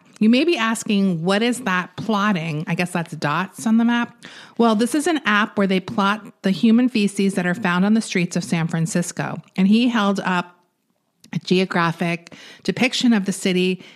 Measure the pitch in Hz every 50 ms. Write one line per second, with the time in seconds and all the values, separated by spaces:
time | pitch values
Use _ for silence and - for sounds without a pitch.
0 | _ _ - - 208 220 240 254 330 339 349 254 226 226 226 - - - 214 196
1 | 196 190 180 160 160 185 196 208 226 247 240 233 254 202 180 180 175 - - -
2 | - - 220 202 196 214 202 170 156 165 160 - 170 - 170 165 180 170 - 180
3 | 165 - - 151 - 147 147 165 185 - - - - 226 220 226 233 233 240 240
4 | 240 - - _ - - - - - - - - 233 233 220 208 240 233 - 302
5 | 285 359 330 285 - 208 214 208 214 214 - 220 196 185 196 185 185 - - 214
6 | 196 196 208 214 - - - _ - 190 190 - - 226 220 233 254 247 - 220
7 | 202 196 - - 196 196 190 196 175 180 175 185 220 180 175 180 190 208 220 226
8 | 220 - - 190 170 175 - 180 165 - 175 165 160 165 - 165 165 160 - 175
9 | 175 - - - 147 143 139 160 - _ - - 185 196 214 226 247 254 233 233
10 | 202 196 202 196 - - 185 180 175 - - _ _ _ _ _ _ _ _ _
11 | _ _ _ _ _ - - 160 - - 185 185 190 185 - 185 170 170 160 -
12 | 185 170 170 170 170 - - - - - - - - - - - 226 254 - -
13 | - 247 233 208 190 196 185 - - 196 180 180 180 185 185 180 - - -